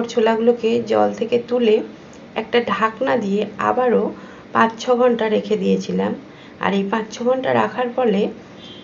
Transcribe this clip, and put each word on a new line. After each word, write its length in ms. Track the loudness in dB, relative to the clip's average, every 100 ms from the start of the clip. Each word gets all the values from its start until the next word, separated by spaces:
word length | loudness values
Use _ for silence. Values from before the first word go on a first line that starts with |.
| 2
ছোলাগুলোকে 640 | 2 2 4 2 2 2 0
জল 260 | 0 2 2 0
থেকে 200 | -2 -2 0
তুলে 280 | 2 4 4 0 -12 -18 -20 -10 -8
একটা 220 | -2 -2 0
ঢাকনা 440 | -2 -2 -2 -2 0
দিয়ে 240 | 0 -2 -2 -2
আবারও 440 | -2 2 2 2 0 -6 -16 -20 -4
পাঁচ 200 | 2 2 0
ছ 40 | 0
ঘন্টা 320 | 4 4 2 0
রেখে 260 | 0 0 -2
দিয়েছিলাম। 540 | 2 0 0 -2 -2 -4 -10 -20 -18 -4
আর 100 | 0
এই 120 | 0 0
পাঁচ 160 | -2 -4
ছ 60 | -4
ঘন্টা 260 | 0 0 2
রাখার 360 | 2 0 -2 -4
ফলে 320 | 0 2 2 0 -4 -18 -20 -20 -20